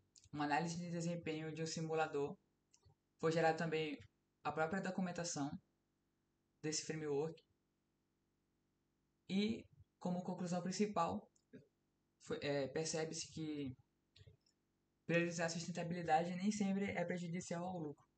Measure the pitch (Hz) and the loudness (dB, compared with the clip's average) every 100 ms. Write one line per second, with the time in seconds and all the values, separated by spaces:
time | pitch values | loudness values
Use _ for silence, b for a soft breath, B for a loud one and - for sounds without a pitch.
0 | _ - - 147 147 147 170 170 175 170 | _ -20 -10 -2 2 4 2 -2 -2 -2
1 | 170 170 160 156 160 151 160 - 160 160 | 0 0 -2 -2 -2 -2 -2 -2 0 2
2 | 151 147 143 190 _ _ _ _ - _ | 2 2 -2 -4 _ _ _ _ -20 _
3 | _ _ 165 165 160 160 165 156 156 139 | _ _ 2 6 6 4 2 0 0 -4
4 | - _ _ _ 147 147 160 190 180 185 | -12 _ _ _ -4 2 2 2 -2 -2
5 | 185 165 170 147 139 - - _ _ _ | -2 -2 -4 -2 -4 -4 -12 _ _ _
6 | _ _ _ _ _ _ 156 156 - 156 | _ _ _ _ _ _ -2 -2 -2 -2
7 | 151 139 160 165 _ _ _ _ _ _ | 0 2 0 -4 _ _ _ _ _ _
8 | _ _ _ _ _ _ _ _ _ _ | _ _ _ _ _ _ _ _ _ _
9 | _ _ _ 190 214 254 - - - _ | _ _ _ 2 2 0 -6 -20 -20 _
10 | 185 180 - 180 180 175 175 185 208 170 | -2 -2 -2 -4 0 0 0 0 2 4
11 | 170 202 - _ _ - - _ _ _ | 2 0 -8 _ _ -20 -20 _ _ _
12 | _ _ - 156 143 143 131 151 160 165 | _ _ -6 -2 0 0 0 0 0 0
13 | 160 156 - - 156 147 139 127 _ _ | -2 -4 -6 -6 -4 -2 -4 -6 _ _
14 | _ - - - _ _ _ _ _ _ | _ -20 -20 -20 _ _ _ _ _ _
15 | - 170 170 165 165 180 - 175 165 175 | 2 4 4 0 -2 -2 -4 -4 -4 -2
16 | 165 156 175 180 196 208 196 196 196 180 | 2 4 4 0 0 2 2 2 0 0
17 | 175 180 175 175 - 170 180 180 151 143 | 0 -2 -2 -4 -4 -4 -2 -4 -6 -8
18 | - | -16